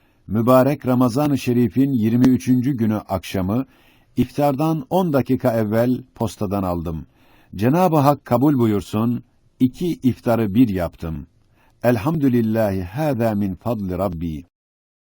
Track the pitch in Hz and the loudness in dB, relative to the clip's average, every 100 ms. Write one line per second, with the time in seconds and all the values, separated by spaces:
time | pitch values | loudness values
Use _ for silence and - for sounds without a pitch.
0 | _ _ - 104 113 131 135 147 123 123 | _ _ -6 -2 4 4 4 0 0 2
1 | 127 120 147 131 - 120 120 131 139 127 | 2 0 0 -2 0 0 2 2 0 2
2 | 107 120 131 123 123 127 123 123 110 107 | 2 4 4 2 2 0 0 0 0 0
3 | - 95 - 98 92 117 - _ _ _ | -2 -6 -4 -4 -2 -2 -6 _ _ _
4 | _ - - - 143 131 160 160 - 180 | _ -4 -4 0 0 0 -2 -2 -2 0
5 | 175 139 120 127 127 113 107 113 123 123 | 2 0 0 0 0 0 0 0 0 -2
6 | - - 113 - 101 101 92 87 82 80 | -6 -6 -6 -4 -4 -2 -2 -4 -6 -8
7 | - _ _ _ _ 90 117 170 185 156 | -12 _ _ _ _ -2 0 2 2 4
8 | 139 143 - 120 147 135 113 101 - 107 | 2 0 0 2 2 2 2 0 -2 -2
9 | 120 120 - _ _ _ 127 - 175 - | -2 -4 -8 _ _ _ -2 0 -6 -2
10 | 127 - 123 113 107 104 117 92 82 - | -2 0 0 0 2 2 2 2 -4 -6
11 | 82 76 - _ _ _ _ _ 120 120 | -10 -10 -12 _ _ _ _ _ -2 0
12 | 127 165 135 120 113 110 107 95 90 127 | -2 0 0 2 0 0 0 -2 -6 -6
13 | 156 117 113 104 101 90 117 113 95 90 | -4 -2 -2 0 -4 -4 -6 -6 -6 -4
14 | 101 80 85 73 - _ _ _ _ _ | -4 -4 -8 -8 -12 _ _ _ _ _
15 | _ | _